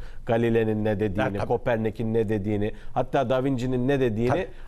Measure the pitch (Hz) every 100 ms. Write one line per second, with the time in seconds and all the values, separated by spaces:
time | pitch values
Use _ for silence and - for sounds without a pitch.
0 | - - - 117 117 113 110 107 107 104
1 | 107 92 131 101 117 120 - 117 110 107
2 | 113 113 107 110 98 104 101 - - 131
3 | 123 151 120 131 135 131 127 127 123 139
4 | 127 104 120 170 - -